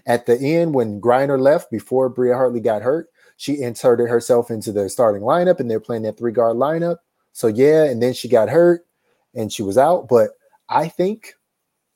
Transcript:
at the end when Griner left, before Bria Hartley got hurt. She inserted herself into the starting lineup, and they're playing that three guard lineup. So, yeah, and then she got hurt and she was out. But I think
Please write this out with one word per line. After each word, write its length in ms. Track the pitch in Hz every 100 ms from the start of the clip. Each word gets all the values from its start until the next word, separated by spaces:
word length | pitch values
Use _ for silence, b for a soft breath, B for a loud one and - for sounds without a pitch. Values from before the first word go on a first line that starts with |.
| -
at 200 | 120 -
the 120 | 120
end 340 | 135 165 170
when 260 | 135 110 101
Griner 380 | 113 127 139 135
left, 320 | 135 165 -
before 380 | 170 - 127 131
Bria 240 | 120 123 123
Hartley 240 | 127 120
got 220 | 113 107
hurt. 280 | 113 156 160 b b b
She 240 | - 143
inserted 480 | 123 117 131 117 117
herself 400 | 117 - 123 117
into 200 | 113 107
the 180 | 104 98
starting 320 | - 117 101
lineup, 380 | 107 165 180 175
and 100 | 120
they're 100 | 110
playing 240 | - 117
that 140 | 110 104
three 140 | 120
guard 260 | 107 117 117
lineup. 400 | 135 165 170 170 _ _ _
So, 140 | - 117
yeah, 360 | 107 139 156
and 180 | 151 117
then 120 | 123
she 160 | 123 120
got 200 | 120 104
hurt 360 | 160 175 170 _ _ _ _ _
and 180 | 120 107
she 100 | -
was 140 | 101 101
out. 300 | 143 180 -
But 240 | 120 107 - _ _ -
I 180 | 120 165
think 460 | - 180 226 - - _ _ _ _ _